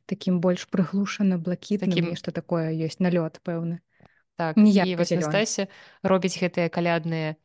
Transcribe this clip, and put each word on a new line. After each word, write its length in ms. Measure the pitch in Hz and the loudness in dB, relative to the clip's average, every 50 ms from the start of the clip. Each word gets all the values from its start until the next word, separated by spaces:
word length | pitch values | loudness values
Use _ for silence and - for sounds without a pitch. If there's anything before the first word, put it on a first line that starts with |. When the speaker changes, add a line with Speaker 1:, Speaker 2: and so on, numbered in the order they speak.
| _ | _
Speaker 1:
такім 320 | - 190 196 - 190 180 175 | -10 -8 -6 -2 -2 0 2
больш 260 | 165 185 180 175 - - | 2 0 0 -2 -4 -4
прыглушана-блакітным, 1200 | - 190 185 - - 196 202 196 - - 208 190 185 175 165 180 175 - - - 202 196 185 190 | -2 -2 0 0 0 -4 -4 -4 -2 0 0 0 0 0 -2 -4 -6 -6 -4 -4 -4 -2 -2 0
Speaker 2:
Такім 160 | 175 175 170 170 170 | 0 0 0 -2 -4
Speaker 1:
нешта 160 | - - - | -8 -8 -8
такое 400 | 165 170 - - 180 165 160 160 | -8 -8 -6 -4 -2 -2 -2 -2
ёсць, 300 | 160 160 160 156 - - 185 | -4 -4 -4 -6 -4 -2 0
налёт, 400 | 180 175 175 165 160 - - - | 0 0 0 -2 -4 -8 -10 -10
пэўны. 380 | - 170 165 165 165 170 170 _ _ _ _ - _ _ _ _ _ _ - | -8 -8 -6 -6 -6 -8 -10 _ _ _ _ -20 _ _ _ _ _ _ -6
Speaker 2:
Так, 180 | 170 160 156 | -4 0 4
Speaker 1:
Не 140 | 220 208 214 | 6 6 8
Speaker 2:
і 240 | 196 202 175 185 180 | 8 6 4 2 2
Speaker 1:
ярка 80 | 170 175 | 0 0
Speaker 2:
вось 80 | 175 | 0
Speaker 1:
зялёны. 120 | 175 175 170 | 0 0 0
Speaker 2:
Настасья 440 | 151 156 202 220 220 - - 196 190 - - - - - _ - | 0 0 0 0 0 -2 -4 -4 -6 -6 -20 -20 -20 -14 _ 0
робіць 360 | 190 190 185 175 180 - - | 2 2 2 2 0 -2 -2
гэтыя 300 | 185 175 - - 175 165 | -4 -2 0 0 -2 -2
калядныя 640 | - 175 170 170 170 170 156 165 165 160 156 156 156 _ | 0 -2 0 0 0 0 0 -2 -4 -4 -4 -4 -6 _